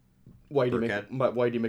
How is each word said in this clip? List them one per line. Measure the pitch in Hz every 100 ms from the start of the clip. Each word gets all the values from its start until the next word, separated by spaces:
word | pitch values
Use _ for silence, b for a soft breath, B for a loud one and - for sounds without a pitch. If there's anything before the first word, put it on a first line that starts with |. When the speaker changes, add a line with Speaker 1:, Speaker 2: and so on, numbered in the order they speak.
| _ _ - - -
Speaker 1:
Whitey | 143 123 123
Mc-, | 117
Speaker 2:
Burkhead. | 104 -
Speaker 1:
Mc-, | 131 123 113
Whitey | 123 117